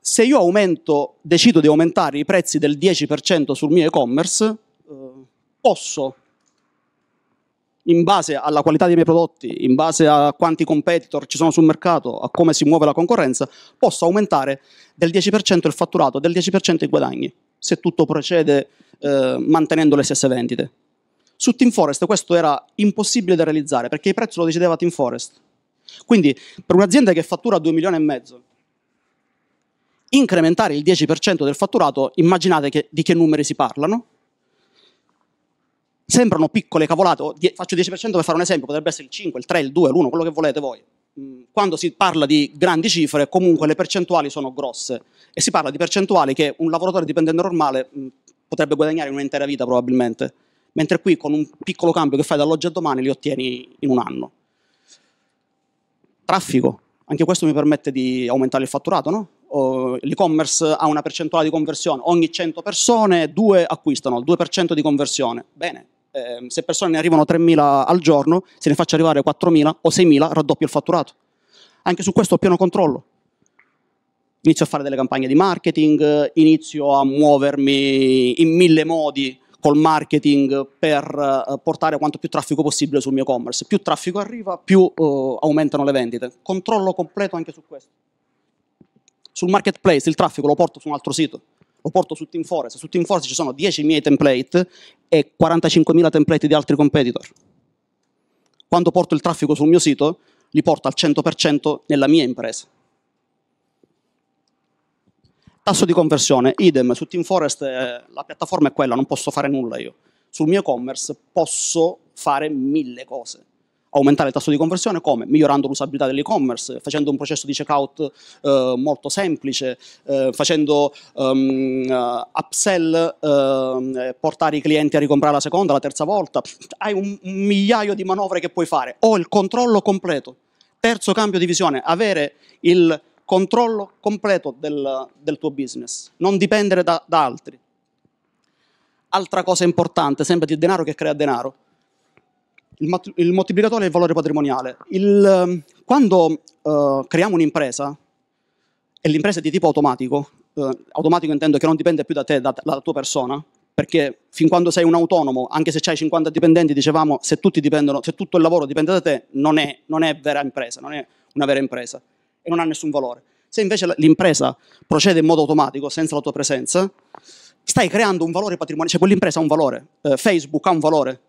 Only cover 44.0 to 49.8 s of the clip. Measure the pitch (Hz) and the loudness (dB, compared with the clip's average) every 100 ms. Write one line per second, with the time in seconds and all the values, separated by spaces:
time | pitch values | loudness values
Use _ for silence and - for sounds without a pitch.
44 | 175 175 143 143 135 131 135 113 - 120 | -2 -2 -2 -6 -10 -8 -10 -10 -10 -10
45 | _ _ _ - - - 147 143 165 202 | _ _ _ -4 -2 0 -2 -4 -4 -2
46 | 190 190 139 135 151 - 160 165 185 185 | 2 2 2 0 -2 0 -2 -2 -2 -2
47 | 151 151 160 160 185 175 151 131 131 143 | -2 -2 0 0 -2 0 0 -2 -6 -12
48 | 131 _ _ _ _ 151 151 143 151 160 | -16 _ _ _ _ -4 -2 0 0 -2
49 | 143 139 139 143 143 139 123 123 | -6 -6 -6 -4 -4 -4 -2 -2